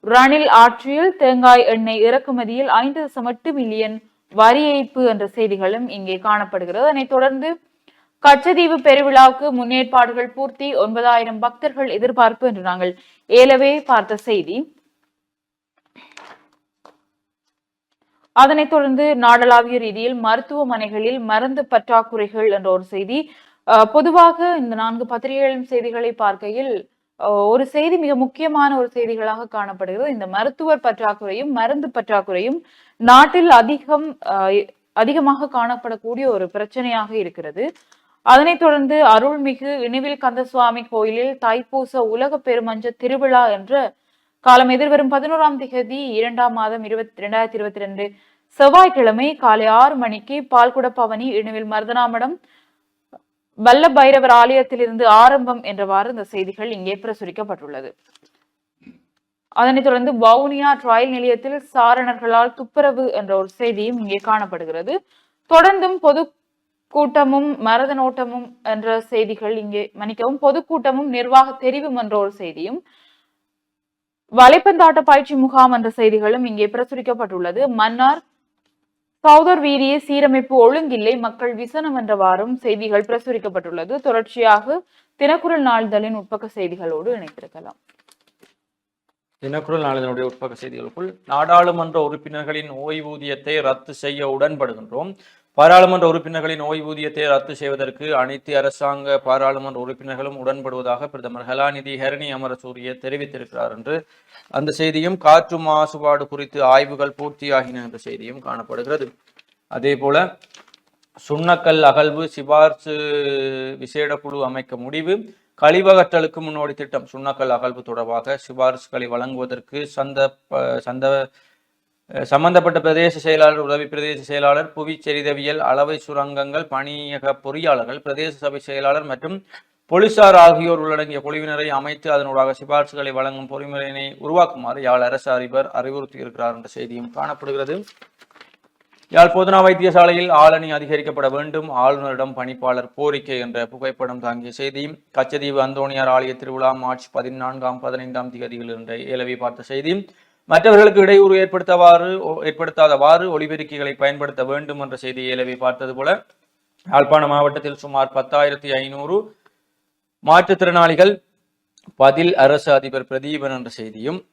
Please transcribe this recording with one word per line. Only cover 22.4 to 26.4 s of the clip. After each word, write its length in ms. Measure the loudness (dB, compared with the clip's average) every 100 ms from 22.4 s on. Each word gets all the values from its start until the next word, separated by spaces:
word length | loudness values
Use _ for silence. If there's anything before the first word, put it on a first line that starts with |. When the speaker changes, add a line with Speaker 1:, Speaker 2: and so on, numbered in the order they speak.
| -2
Speaker 1:
என்ற 200 | 0 0
ஒரு 120 | -2
செய்தி. 480 | -4 -10 -6 -6 -8 _ _ _ 2
அஹ், 180 | 4
பொதுவாக 720 | 6 4 4 6 6 4 -2 -2
இந்த 180 | -4
நான்கு 320 | -6 -6 -6 -8
பத்திரிகைகளின் 580 | -8 -6 -2 -2 -2
செய்திகளை 480 | -4 -4 -4 -6 -6
பார்க்கையில், 760 | -2 -4 -2